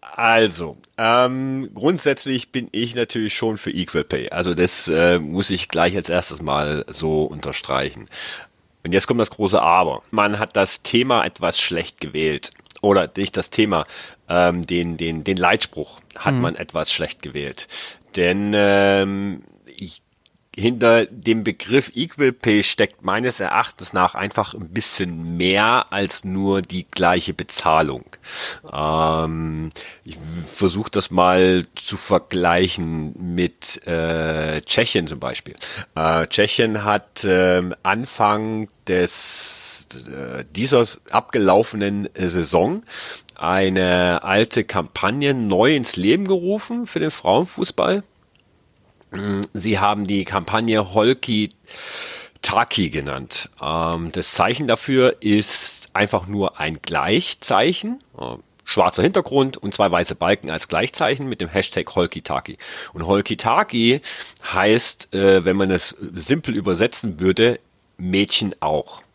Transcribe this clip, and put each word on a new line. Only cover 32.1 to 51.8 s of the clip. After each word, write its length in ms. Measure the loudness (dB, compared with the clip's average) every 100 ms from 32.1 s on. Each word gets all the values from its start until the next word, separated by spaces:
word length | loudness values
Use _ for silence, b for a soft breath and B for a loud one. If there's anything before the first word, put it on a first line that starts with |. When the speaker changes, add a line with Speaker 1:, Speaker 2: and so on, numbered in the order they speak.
| 0 0 0 2 4 2 0 -4 -4 -6 -8 -6 -2
Speaker 1:
mit, 500 | -2 -2 -8 -8 -4
äh, 760 | -2 0 -2 -2 -2 -2 -4
Tschechien 440 | -2 0 2 0 -2
zum 140 | -6
Beispiel. 340 | -8 -8 -12 -16 B B B
Äh, 320 | -2 0 2 0
Tschechien 580 | 2 2 2 0 0
hat, 400 | 0 -2 -2 -6
ähm, 520 | 0 4 4 4 0 -4
Anfang 840 | -2 -2 -2 0 2 2 -2 -6 -8 _ -2
des, 1000 | 0 0 -2 -6 -6 -6 -8 -10 -10 -12 -18 -14
äh, 360 | -12 -10 -10 -10 -4
dieser 280 | 2 4 4 -2 -2
abgelaufenen 960 | -2 0 2 6 6 4 0 -2 -2 -6 -4
Saison 680 | -2 -2 0 2 2 -2 -8 B B B B -8
eine 880 | -2 2 2 2 4 4 4 2
alte 400 | 2 2 2 0
Kampagne 720 | -2 -2 -4 -2 -2 0 0 0
neu 400 | 2 4 4 4
ins 220 | 0 0
Leben 280 | 2 2 2
gerufen 600 | 0 0 -4 -4 -8 -6
für 120 | -4
den 120 | -4
Frauenfußball. 920 | -2 2 2 2 -4 -4 0 0 0 -4 _ _ _ _ _ _ _ _ _ _
Mm, 300 | -8 -4 -4 -4
sie 260 | -6 -2 0
haben 260 | 2 0 0
die 200 | -2 0
Kampagne 680 | -4 -2 -2 2 2 2
Holki 580 | 2 4 2 0 -2 -2 _ _ B